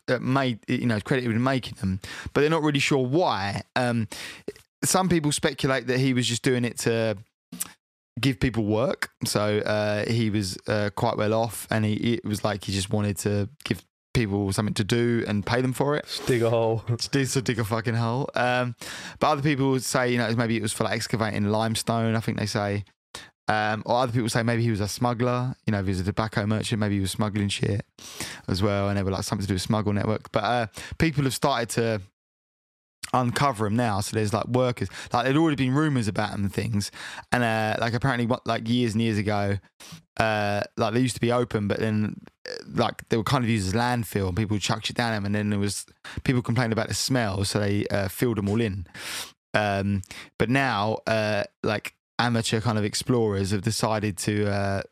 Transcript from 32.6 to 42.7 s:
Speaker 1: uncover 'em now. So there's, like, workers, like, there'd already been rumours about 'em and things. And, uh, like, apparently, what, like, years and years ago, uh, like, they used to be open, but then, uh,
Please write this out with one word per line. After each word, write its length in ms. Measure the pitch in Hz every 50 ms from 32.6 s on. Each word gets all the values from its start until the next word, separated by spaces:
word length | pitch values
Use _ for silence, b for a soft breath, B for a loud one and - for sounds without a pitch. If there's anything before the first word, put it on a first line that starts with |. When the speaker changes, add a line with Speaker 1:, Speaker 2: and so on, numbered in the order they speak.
| _ _ _ _ _ _ _ - - - -
Speaker 1:
uncover 520 | 127 127 120 - - 143 143 120 101 110
'em 100 | 101 104
now. 260 | 120 123 113 101 95
So 140 | 104 - -
there's, 180 | 110 107 101 107
like, 140 | 107 -
workers, 420 | - 120 123 127 123 120 - 101 92 B B B B -
like, 100 | 123 120
there'd 120 | 131 135
already 180 | 151 165 160 143
been 180 | 120 135 127 131
rumours 340 | 143 156 156 139 123 107
about 260 | 104 92 - 104 104 -
'em 100 | 104 101
and 80 | 95 -
things. 380 | - 104 113 110 104 101 - B B B B B B B B
And, 120 | - 123 120
uh, 340 | 113 110 110 110 107 - -
like, 140 | 113 120 113
apparently, 320 | 120 - 139 127 120 120
what, 200 | 110 123 - -
like, 220 | - 117 113 113
years 260 | 110 120 123 123 113 98
and 80 | 110
years 160 | 117 113 107
ago, 420 | 104 98 104 104 101 101 98 101 98 _ _ _ - B B B B B _ - -
uh, 420 | 113 110 107 107 104 101 101 101 - - -
like, 180 | - 113 107 107
they 60 | 123
used 160 | 131 123 -
to 60 | -
be 100 | 117 117
open, 360 | 120 123 123 - - 110 104 101
but 100 | - -
then, 380 | 104 110 110 107 107 101 - - - - _ _ - -
uh, 20 | - - - -